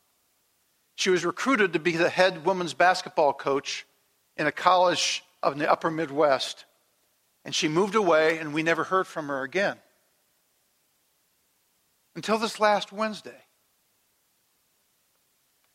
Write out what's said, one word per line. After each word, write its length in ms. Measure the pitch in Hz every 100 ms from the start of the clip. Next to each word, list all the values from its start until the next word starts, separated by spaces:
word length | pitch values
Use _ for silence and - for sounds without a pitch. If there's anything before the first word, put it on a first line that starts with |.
| _ _ _ _ _ _ _ _ _ -
She 160 | 202
was 120 | 180
recruited 500 | 170 - 254 269 190
to 60 | 160
be 120 | 160
the 180 | 165 170
head 360 | 175 190 170 156
women's 280 | 185 165
basketball 580 | 135 175 180 143 - 143
coach 540 | - 147 139 - - - _ _ _ _ -
in 120 | 151
a 40 |
college 720 | - 180 180 180 160 - - - -
of 140 | 170 143
the 140 | 160
upper 200 | - 170
Midwest, 720 | 160 156 139 151 131 - - - _ _ _ _ _ _ _ 143
and 100 | 131
she 140 | 156
moved 260 | 156 202 220
away, 420 | 185 156 160 160
and 160 | 156
we 100 | 151
never 200 | 160 160
heard 240 | - 185 180
from 200 | 165 143
her 160 | 139
again. 340 | 131 180 196 117 _ _ _ _ _ _ _ _ _ _ _ _ _ _ _ _ _ _ _ _ _ _ _ 165
Until 220 | 185 220
this 220 | 220 -
last 320 | 214 202 -
Wednesday. 500 | 202 220 196 196 - _ _ _ _ _ _ _ _ _ _ _ _ _ _ _ _ _ _ _ _ _ _ _